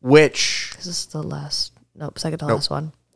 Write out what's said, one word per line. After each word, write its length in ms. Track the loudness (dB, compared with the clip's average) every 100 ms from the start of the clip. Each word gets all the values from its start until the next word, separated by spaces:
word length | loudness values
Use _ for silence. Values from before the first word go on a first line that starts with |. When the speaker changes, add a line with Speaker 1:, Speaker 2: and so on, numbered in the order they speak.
Speaker 1:
Which 720 | 8 8 8 2 -2 -2 -8 -12
Speaker 2:
This 100 | -10
is 200 | -8 -8
the 160 | -10
last, 480 | -8 -10 -8 -6 -6 _ _ -14
nope, 220 | -12 -8
second 200 | -6 -4
to 80 | -2
Speaker 1:
Nope. 80 | 0
Speaker 2:
last 120 | 0
one. 220 | -4 -6 -12 _